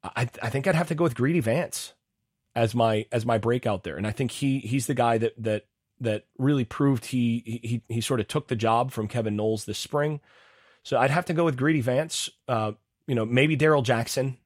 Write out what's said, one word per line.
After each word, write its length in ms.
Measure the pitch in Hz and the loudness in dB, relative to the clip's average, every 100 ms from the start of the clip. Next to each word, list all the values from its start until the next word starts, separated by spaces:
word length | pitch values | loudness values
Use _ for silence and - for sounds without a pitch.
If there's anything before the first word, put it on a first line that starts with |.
I, 240 | 95 - 123 - | -10 -6 -6 -4
I 80 | 113 | -6
think 180 | 135 160 | -2 0
I'd 80 | 165 | 0
have 140 | 170 | 0
to 60 | 151 | 0
go 100 | 165 | 0
with 100 | 117 | 2
Greedy 240 | 131 170 | 2 2
Vance 540 | 113 127 170 - - _ _ _ _ _ _ | 2 0 -2 -8 -12 _ _ _ _ _ _
as 220 | - 113 117 | 0 0 4
my, 300 | 113 110 110 | 2 2 0
as 120 | 120 113 | -2 0
my 120 | 113 | 0
breakout 460 | 110 123 120 98 | 2 0 0 -4
there. 120 | 87 71 | -6 -6
And 100 | 104 | -6
I 60 | |
think 200 | 104 131 | -2 -4
he, 280 | - 139 135 | -2 -2 -2
he's 280 | - 135 117 | 0 -2 -2
the 60 | |
guy 240 | 127 120 117 | 2 4 4
that, 140 | 113 - | 0 -2
that, 280 | 110 107 - _ _ _ | -2 -2 -4 _ _ _
that 240 | 120 107 _ _ | -2 -2 _ _
really 280 | 131 147 120 | 0 2 0
proved 400 | - 143 131 - | 0 2 2 0
he, 360 | 127 120 117 113 | 0 2 0 -4
he, 380 | 113 110 117 _ | -8 -4 -6 _
he, 80 | 113 | -4
he 60 | |
sort 180 | 110 127 | -2 -2
of 80 | 101 | -2
took 220 | 156 - | -4 -4
the 80 | 120 | -2
job 340 | 113 113 127 | 2 2 2
from 160 | - 107 | -2 -4
Kevin 300 | 123 110 104 | -2 -2 -2
Knowles 280 | 110 110 - | 0 -2 -6
this 120 | 104 | -10
spring. 420 | - 147 147 151 _ _ - _ _ _ | -4 -2 -2 -4 _ _ -20 _ _ _
So 140 | - 127 | -4 0
I'd 120 | 131 | 2
have 140 | 156 175 | 2 0
to 80 | |
go 120 | 165 170 | 2 2
with 100 | 127 | 2
Greedy 260 | 139 156 | 2 2
Vance. 480 | 123 127 160 - - _ - | 2 0 0 -4 -8 _ -4
Uh, 260 | 120 110 104 _ _ - | -2 -2 -6 _ _ -2
you 80 | 123 | -2
know, 100 | 110 | 2
maybe 300 | 123 151 151 | 2 2 4
Darrell 280 | 156 147 | 4 4
Jackson. 540 | 120 117 117 - 135 127 | 2 0 0 -2 -4 -6